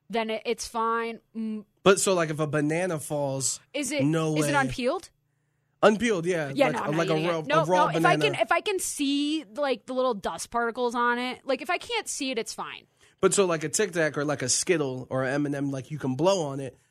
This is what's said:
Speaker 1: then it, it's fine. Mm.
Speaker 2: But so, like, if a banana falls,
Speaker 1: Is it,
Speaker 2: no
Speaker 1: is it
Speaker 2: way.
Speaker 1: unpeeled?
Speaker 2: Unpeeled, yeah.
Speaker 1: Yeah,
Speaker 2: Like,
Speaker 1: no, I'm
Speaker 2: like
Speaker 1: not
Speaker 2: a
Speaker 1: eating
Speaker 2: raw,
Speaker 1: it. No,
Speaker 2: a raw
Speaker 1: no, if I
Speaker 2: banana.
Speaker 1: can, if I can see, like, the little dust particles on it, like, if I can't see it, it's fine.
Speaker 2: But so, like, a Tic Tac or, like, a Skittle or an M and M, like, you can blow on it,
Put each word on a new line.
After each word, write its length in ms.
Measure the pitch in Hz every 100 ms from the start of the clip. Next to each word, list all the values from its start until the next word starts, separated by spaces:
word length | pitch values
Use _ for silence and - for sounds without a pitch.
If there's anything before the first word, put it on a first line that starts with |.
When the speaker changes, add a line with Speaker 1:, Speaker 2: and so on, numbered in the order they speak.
| -
Speaker 1:
then 200 | 220 220
it, 120 | 220 -
it's 220 | 226 -
fine. 520 | 233 226 226 233 226 _ 226
Mm. 280 | 220 214 - _
Speaker 2:
But 160 | 180 196
so, 140 | 208
like, 160 | 180 160
if 80 | 151
a 80 | 156
banana 520 | 151 147 160 185 160
falls, 600 | - 151 139 135 127 - _
Speaker 1:
Is 180 | 285 247
it, 120 | 285
Speaker 2:
no 320 | 151 160 160 302
Speaker 1:
is 100 | 294
it 60 |
Speaker 2:
way. 140 | 277 262
Speaker 1:
unpeeled? 420 | - 240 359 - _ _ _ _ _ _ _
Speaker 2:
Unpeeled, 440 | 190 214 240 196 165
yeah. 260 | 175 143
Speaker 1:
Yeah, 140 | 139 269
Speaker 2:
Like, 80 | -
Speaker 1:
no, 60 |
I'm 160 | - 156
Speaker 2:
like 100 | 170
Speaker 1:
not 60 |
Speaker 2:
a 40 | 156
Speaker 1:
eating 100 | 165
Speaker 2:
raw, 100 | 165
Speaker 1:
it. 80 | 156
No, 140 | 302
Speaker 2:
a 40 | 302
raw 180 | - 311
Speaker 1:
no, 40 |
if 60 | 320 349
I 100 | 349
Speaker 2:
banana. 200 | 427 349
Speaker 1:
can, 40 |
if 100 | 330
I 100 | 339
can 180 | 392 381
see, 640 | - - 277 285 294 311 202 214
like, 300 | 285 254 -
the 80 |
little 200 | 254 254
dust 360 | 208 214 170 -
particles 440 | 233 233 233 240 233
on 240 | 240 240
it, 200 | 247 254 -
like, 160 | 269
if 80 | 294
I 80 | 349
can't 300 | - 466 -
see 240 | - 262
it, 80 | 233
it's 140 | 220
fine. 320 | - 156 127 - _ _ _
Speaker 2:
But 120 | 185
so, 120 | 202 190
like, 180 | 160
a 60 | 151
Tic 220 | - 208
Tac 240 | 170 156 143
or, 80 | 147
like, 160 | 139
a 80 | 127
Skittle 580 | - - 170 139 127 127
or 140 | 131
an 100 | 131
M 120 | 143 143
and 100 | 143
M, 160 | 143
like, 180 | 135 123
you 60 | 151
can 180 | 135 127
blow 320 | 175 196 147
on 120 | 135
it, 180 | 135 - _